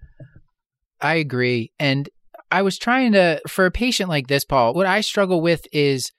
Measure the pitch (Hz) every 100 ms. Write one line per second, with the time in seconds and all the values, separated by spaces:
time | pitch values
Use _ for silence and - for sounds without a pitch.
0 | - - - - _ _ _ _ _ -
1 | 147 165 147 123 123 120 113 - 147 135
2 | 143 _ _ - - 180 196 - 233 262
3 | 247 202 175 151 165 - 185 - 247 226
4 | 185 147 127 139 - 135 117 165 190 208
5 | 208 208 190 175 170 160 - 151 143 135
6 | -